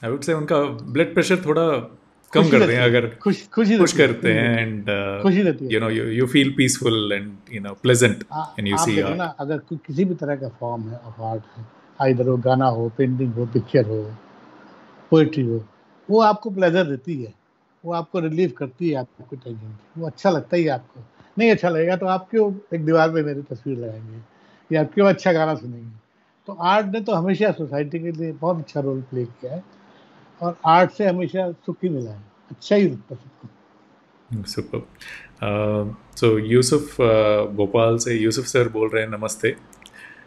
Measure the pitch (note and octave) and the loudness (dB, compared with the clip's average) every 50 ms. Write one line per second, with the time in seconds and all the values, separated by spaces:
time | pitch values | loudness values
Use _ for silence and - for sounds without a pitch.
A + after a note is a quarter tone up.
0 | A#2 A2+ C3 D3 C#3+ F3 D#3+ D#3 D3 D3+ E3+ C#3+ C#3+ C#3 A#2+ A#2 - - B2 D3 | -8 -6 -6 -4 -2 -2 -2 -2 0 0 0 0 0 -2 -4 -10 -10 -4 0 0
1 | E3+ - - F#3 E3 - F#3 F3+ F3+ D3 D#3 D#3+ E3 E3 C#3+ A#2+ A#2 - - - | 0 0 2 0 2 2 2 0 2 0 2 2 2 2 0 -2 -4 -8 -16 -20
2 | _ _ _ _ _ - - D#3 - D#3 C#3 A#3 G3+ C#3 A#2+ B2 B2 A#2+ A#2 B2 | _ _ _ _ _ 0 4 4 6 6 6 6 6 4 4 4 4 4 4 4
3 | A#2 A2+ A2+ - - G3+ F#3+ - - - - A3+ A3+ G3 A#3 G#3 F3+ - - D3+ | 2 0 -4 -2 0 0 0 -2 -4 -6 0 2 4 4 6 6 4 4 4 4
4 | C#3 B2 A#2 A#2 - A#2 A2 A2 A#2 A#2+ A#2 A#2 A2+ A2 G#2+ G#2 G2+ G#2 G2+ G2+ | 4 4 4 0 0 2 2 2 2 2 2 0 -2 -2 -4 -6 -4 -4 -4 -2
5 | G2+ G2 G2 G2+ G#2 G3 F3+ G3 G3+ E3+ D3 - C3+ B2 A2 A2 A2+ A2 A2 A2+ | -2 -4 -4 0 2 2 4 4 2 2 0 -2 -2 -2 -2 0 0 0 -2 -2
6 | A2+ A2+ A2 A#2+ C3 B2 C3 C#3+ C3+ C#3 C#3 - C3 B2 - - C3 B2 A2+ A2 | -2 -2 0 0 0 2 4 4 4 4 2 0 0 0 0 0 0 0 0 0
7 | G#2 G2+ G2+ G2+ G2+ G#2 G2 G2 - - B2 G#2 G2 G2+ G2 - - B2+ B2 A#2 | -2 -2 -4 -6 -6 -10 -16 -18 -18 -14 -12 -12 -12 -12 -10 -2 2 2 4 6
8 | B2 A2+ G2 - - - - D#3 D#3 - - - G#2 G2+ G2+ - - - - - | 4 4 2 0 -8 -12 -10 -10 -10 -10 -8 -6 -2 -2 0 0 0 0 0 0
9 | - - - F3+ F3 D#3+ - - C#3+ C#3+ D3+ C#3+ - - E3+ D3+ - - C3+ D3+ | 0 -2 -2 -4 -6 -6 -8 -8 -8 -6 -6 -6 -8 -10 -12 -12 -10 -6 -2 -2
10 | G3 F3+ F3 D3+ D3+ C#3+ C#3+ C3+ C3+ A#2+ - - B2 A#2+ A#2+ A#2 A2+ A2 A2 A#2+ | 0 0 -2 -4 -4 -6 -6 -6 -8 -10 -10 -10 -10 -8 -8 -8 -8 -10 -12 -14
11 | - A#2 A2+ A2+ A2+ A2+ A2+ A2+ A2+ - - A#2 A2 - _ _ _ _ _ - | -16 -18 -14 -10 -8 -8 -8 -8 -10 -14 -20 -20 -20 -20 _ _ _ _ _ 0
12 | C#3 C3+ B2+ A#2+ B2 C3 B2+ B2 A#2 B2+ B2+ C3 C3+ B2+ A#2 A2+ A#2 A#2 - - | 2 2 2 2 0 0 0 0 2 2 2 2 2 0 0 -2 -4 -4 -2 -2
13 | C3+ B2 B2+ B2+ C3+ A#2+ A2 A#2 A#2+ A2+ - C3 - - - C3+ A#2 G#2+ A2 G#2+ | -2 -2 0 -2 -4 -4 -4 -4 -4 -2 -2 -4 -2 0 2 2 2 0 -2 -6
14 | G#2+ G#2+ A2 - - - - - - - - - - - - - - - - - | -8 -10 -14 -18 -20 -20 -20 -20 -20 -20 -20 -20 -20 -20 -20 -20 -20 -20 -20 -12
15 | - - E3 D#3+ D#3 D3+ - C#3+ B2+ A#2 A#2 A2+ G#2+ - _ _ _ _ _ _ | -2 4 4 4 4 4 2 -2 -2 -2 -2 -4 -6 -10 _ _ _ _ _ _
16 | _ - G3+ A3+ A3 G#3+ G#3 G#3+ - A3+ F#3+ F#3+ F#3 E3+ E3 F#3+ F3 C#3+ C#3 B2 | _ 0 4 4 4 4 2 0 -4 -8 -2 0 2 2 4 2 0 0 -2 -8
17 | - F3 D#3+ C3 A#2 G#2+ - _ _ _ _ _ _ _ _ _ - E3+ E3+ E3 | -8 -8 -8 -8 -10 -12 -16 _ _ _ _ _ _ _ _ _ -12 -8 -8 -8
18 | E3 - - F#3 D#3+ D#3+ D#3 E3+ F#3+ E3 - - D3 B2+ - - F3 E3 D3 C3 | -6 -6 -4 -4 -4 -2 0 0 0 -2 -2 -6 -10 -10 -8 -4 -4 -2 -2 -2
19 | B2 - _ - A#2+ - C#3 B2+ - A#2+ A#2 A2 G#2+ A2 A2 G#2 _ _ - E3 | -6 -8 _ -20 -20 -18 -18 -16 -14 -14 -14 -14 -14 -16 -18 -20 _ _ -14 -10
20 | E3 D#3 - - - G3 E3+ C#3+ - - F3 F3 E3 D3+ C3+ B2 - _ - B2+ | -10 -10 -6 -2 0 0 2 0 -2 -2 0 0 2 0 0 -4 -6 _ -20 -20
21 | A#2 _ _ _ - _ - F#3+ A3+ A3+ G#3 - - F3+ E3 D#3 E3 F3 F#3 E3+ | -20 _ _ _ -20 _ -2 2 4 4 4 4 2 0 0 2 0 0 0 -2
22 | F#3+ F#3 F#3 F#3 F#3 - A3+ A3 G#3+ G3+ F#3+ G3 - - F3 E3 D3+ D#3 D#3+ E3 | -2 -2 -2 -2 -4 -2 0 2 2 2 0 -6 -10 -8 -6 -4 0 2 4 4
23 | D#3+ E3 E3 D#3+ D3 D3 C#3+ C#3+ C#3+ - C3 - - C#3 C3 A#2+ A#2+ A2+ A2 A2 | 4 4 2 0 -2 -2 -4 -8 -10 -12 -12 -10 -8 -8 -6 -6 -8 -10 -12 -12
24 | A2+ A2 A2+ A2+ - _ _ _ _ _ _ _ _ - D#3+ D#3 D3+ D3+ - G3+ | -14 -16 -18 -18 -20 _ _ _ _ _ _ _ _ -2 0 0 0 0 2 2
25 | G3 G3 - - - F#3 E3 D#3+ D#3 D#3 D#3 - A#2+ B2 A#2+ A#2+ A#2 A#2 A2 A2 | 4 4 4 2 2 0 2 2 2 0 -2 -4 -8 -12 -14 -14 -16 -18 -18 -20
26 | _ _ _ _ _ _ _ _ _ - G3 D#3+ E3+ F3+ G3 G#3+ G#3+ F#3+ G3 A3+ | _ _ _ _ _ _ _ _ _ -16 -10 -4 0 2 2 2 0 -2 -4 -6
27 | G3+ A#3 G#3 E3 E3+ G3 F#3 D#3+ G#3+ G3+ C#3+ - D#3 B2 C3+ D3 D3+ C#3+ E3+ E3 | -4 -2 -2 -2 0 0 0 0 0 0 0 -2 -6 -6 -4 -6 -6 -4 -6 -8
28 | E3 E3+ E3 D#3 E3 D#3+ D3+ C3+ D#3 F3 F3+ E3 C#3 - - D3 C3+ C#3 C3+ C3 | -8 -8 -8 -6 -8 -8 -8 -4 -4 -4 -4 -4 -6 -8 -6 -6 -4 -4 -4 -6
29 | B2+ - B2+ B2+ B2 A#2+ - _ - B2+ D3 F3+ F#3+ _ _ _ _ _ _ _ | -8 -8 -8 -8 -8 -8 -10 _ -14 -12 -12 -12 -14 _ _ _ _ _ _ _
30 | _ _ _ _ _ _ _ - E3+ F3 E3+ - - D#3+ E3 F3+ F#3 F3+ - - | _ _ _ _ _ _ _ -8 -8 -8 -6 -2 2 6 6 6 6 4 2 0
31 | G#3 F#3+ F3 F3+ F3+ - - F#3 F#3 F3 E3+ - - G3 F3 - F#3 F3+ D#3 C3 | 0 0 0 0 -4 -4 -4 -4 -4 -4 -6 -10 -10 -12 -8 -6 -4 -4 -4 -4
32 | A#2+ A2 G#2 G2+ G#2+ G#2 _ _ _ - - - - - G#3 G3+ G3+ D#3+ B2+ - | -6 -8 -12 -16 -18 -20 _ _ _ -20 -20 -10 -4 0 2 2 2 2 0 -4
33 | - - B2+ - - - _ _ - - _ _ _ _ _ _ _ _ _ _ | -12 -16 -18 -18 -20 -20 _ _ -20 -20 _ _ _ _ _ _ _ _ _ _
34 | _ _ _ _ _ - A#2+ G#2+ G2 - - - - - - A#2 - - - - | _ _ _ _ _ -10 -10 -10 -8 -8 -10 -10 -10 -8 -8 -10 -10 -12 -20 -20
35 | - - - - - - - - A2 G#2+ G2+ G#2 G#2+ G#2 G#2+ G#2 G#2 G#2+ A2+ - | -20 -20 -20 -20 -20 -20 -14 -8 -6 -4 -2 0 0 0 0 -2 -2 -4 -8 -12
36 | _ - - - B2 A2+ A2 A2 G#2+ A2 A#2 B2 B2 B2 D#3 D3 D3 - - - | _ -16 -4 2 4 4 4 4 2 2 4 4 4 4 2 0 0 -2 -2 2
37 | B2 A2+ A2 A2 G#2+ G#2+ G#2+ G#2 G#2 G#2 G2+ G2+ G#2 F#2+ - A#2 A2+ A2+ A#2 A#2 | 4 4 6 6 6 4 4 2 2 0 0 -2 -2 2 2 2 4 4 2 2
38 | A#2+ B2 A#2 A2+ G#2+ A2+ G#2+ C3+ B2 - - B2+ A#2+ A2+ A2 G#2+ A2 A2 A2+ A2+ | 0 -2 0 0 0 0 0 -2 -4 0 2 2 2 2 0 -2 -2 0 0 -2
39 | A2 A2 A2 G#2 A2 G#2+ - - - A2+ D3 - - - - - - - - - | -4 -4 -6 -8 -8 -8 -6 -2 -4 -4 -4 -4 -12 -20 -20 -20 -20 -20 -20 -20
40 | - - - - - | -20 -20 -20 -20 -20